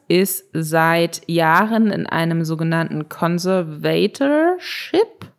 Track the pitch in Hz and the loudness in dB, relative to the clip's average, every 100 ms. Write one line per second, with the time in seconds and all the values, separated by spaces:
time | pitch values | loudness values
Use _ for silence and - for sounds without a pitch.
0 | - 175 196 - - - 160 165 160 165 | 0 2 2 -2 -8 -6 -2 2 2 2
1 | 170 170 - 165 160 170 214 226 220 196 | 0 -4 -4 0 4 4 4 2 2 0
2 | - 160 165 165 160 160 165 165 165 156 | -2 -2 0 0 -2 -2 0 0 -2 -4
3 | 151 - 170 170 175 190 165 151 151 165 | -8 -4 -2 0 0 0 -2 -4 -2 0
4 | 196 - 277 302 330 359 - - - 330 | 0 0 0 2 2 0 -6 -12 -4 0
5 | 466 - - | 0 -4 -20